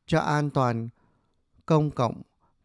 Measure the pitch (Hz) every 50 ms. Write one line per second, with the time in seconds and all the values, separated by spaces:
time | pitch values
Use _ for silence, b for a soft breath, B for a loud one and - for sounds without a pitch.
0 | _ - 165 156 - - 147 151 147 147 - 143 131 120 117 113 117 120 - _
1 | _ _ _ _ _ _ _ _ _ _ _ _ - - 165 151 151 147 139 -
2 | 127 113 - - - _ _ _ _ _ _ _ _